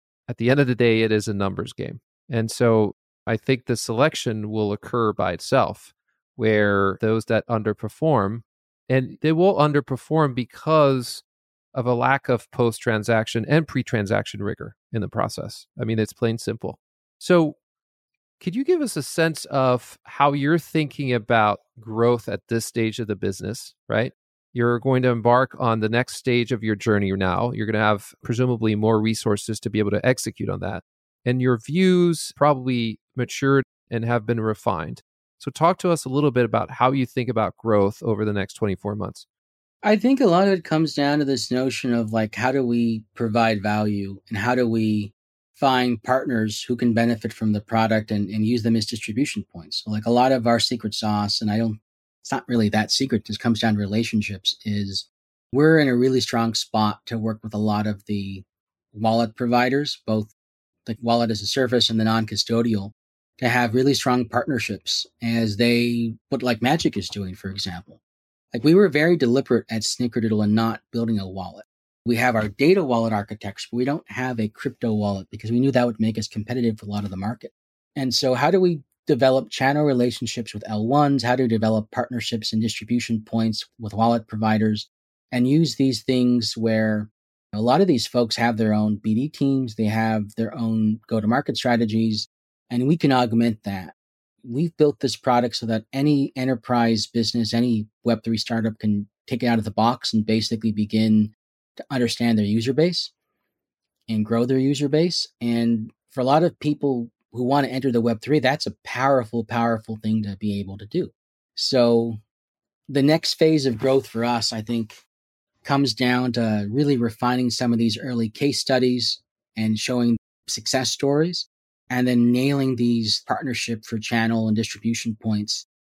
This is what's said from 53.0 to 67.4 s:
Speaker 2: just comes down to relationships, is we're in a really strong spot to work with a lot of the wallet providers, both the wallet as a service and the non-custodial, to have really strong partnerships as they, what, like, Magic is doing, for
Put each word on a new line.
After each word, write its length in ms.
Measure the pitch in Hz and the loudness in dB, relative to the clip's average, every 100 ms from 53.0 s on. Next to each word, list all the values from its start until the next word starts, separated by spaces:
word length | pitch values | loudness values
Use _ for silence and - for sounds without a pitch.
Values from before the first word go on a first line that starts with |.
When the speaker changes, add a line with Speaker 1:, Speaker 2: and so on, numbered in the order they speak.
| 135 113 - | 0 -2 -4
Speaker 2:
just 140 | 104 | -4
comes 200 | 120 107 | -2 0
down 160 | 117 104 | 0 0
to 40 | |
relationships, 800 | 101 107 117 107 104 95 - - 110 | 0 -2 -2 -2 -4 -6 -6 -6 -4
is 420 | 104 98 92 - _ _ _ - | -4 -4 -8 -12 _ _ _ -6
we're 280 | 131 156 160 | 2 6 6
in 80 | 143 | 4
a 80 | 123 | 4
really 260 | 131 131 | 2 2
strong 340 | - 117 113 110 | 0 0 0 -2
spot 500 | - 110 104 - - | -4 0 0 -2 -8
to 140 | 113 | -6
work 200 | 110 107 | -4 -6
with 100 | 107 | -8
a 60 | 107 | -4
lot 260 | 107 104 107 | -2 0 -2
of 200 | 101 - | -6 -6
the 380 | 104 98 95 - _ _ _ _ | -6 -6 -12 -16 _ _ _ _
wallet 420 | 104 113 113 113 - | -4 0 0 0 -2
providers, 680 | 123 120 127 139 147 - - | 0 2 2 0 -2 -8 -4
both 260 | 110 107 _ _ _ _ _ - | -2 -4 _ _ _ _ _ -10
the 100 | 110 | -6
wallet 280 | 117 120 117 | 0 2 2
as 120 | 104 | -2
a 60 | 101 | -4
service 440 | 139 127 120 113 | 0 2 2 2
and 80 | 113 | 2
the 40 | |
non-custodial, 920 | 110 113 110 107 - 117 117 107 98 _ _ _ _ - | 2 2 0 -4 -2 0 2 -2 -4 _ _ _ _ -4
to 100 | 123 | 0
have 280 | 123 120 123 | 2 2 2
really 180 | 131 | 2
strong 340 | 127 131 127 117 | 2 2 0 0
partnerships 800 | 120 120 123 - 98 - - - - | -2 0 -2 -4 -8 -6 -6 -6 -8
as 360 | 117 117 113 104 | -2 0 0 2
they, 580 | 120 120 120 120 113 113 - | 2 2 0 -2 -4 -6 -6
what, 120 | 131 | -4
like, 220 | 127 110 | -2 0
Magic 340 | 120 160 156 104 | 0 2 0 -2
is 120 | 92 | -8
doing, 260 | 101 92 | -8 -10
for 140 | 90 | -10